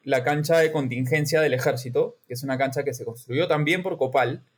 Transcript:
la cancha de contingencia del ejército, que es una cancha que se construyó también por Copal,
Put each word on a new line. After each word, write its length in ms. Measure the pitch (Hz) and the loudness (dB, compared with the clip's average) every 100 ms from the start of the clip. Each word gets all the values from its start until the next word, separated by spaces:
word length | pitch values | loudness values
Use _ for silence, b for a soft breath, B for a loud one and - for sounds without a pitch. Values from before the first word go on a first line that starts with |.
la 200 | 139 131 | -2 0
cancha 360 | 127 147 151 165 | 2 0 4 4
de 120 | 160 | 4
contingencia 720 | 156 127 123 131 151 147 160 | 2 -2 -2 0 0 2 2
del 120 | 151 | 2
ejército, 640 | 123 151 123 - 135 165 - - | 2 0 -2 -2 -2 -2 -4 -14
que 60 | |
es 100 | 123 | -10
una 140 | 139 131 | -6 -2
cancha 260 | 135 127 | -2 -2
que 100 | 139 | -4
se 100 | 127 | -6
construyó 440 | 117 117 - 131 175 | -8 -12 -4 -2 0
también 340 | 151 151 180 | 2 2 0
por 160 | 185 175 | -2 -2
Copal, 460 | 131 135 123 - - | 0 2 0 -2 -12